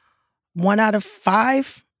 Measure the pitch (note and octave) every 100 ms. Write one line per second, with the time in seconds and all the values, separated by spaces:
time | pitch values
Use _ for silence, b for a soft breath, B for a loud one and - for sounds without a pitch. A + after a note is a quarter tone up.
0 | _ _ _ _ _ F3 F3+ G#3 A3 G#3
1 | - - F#3 G3+ B3 C4+ C4+ - _ -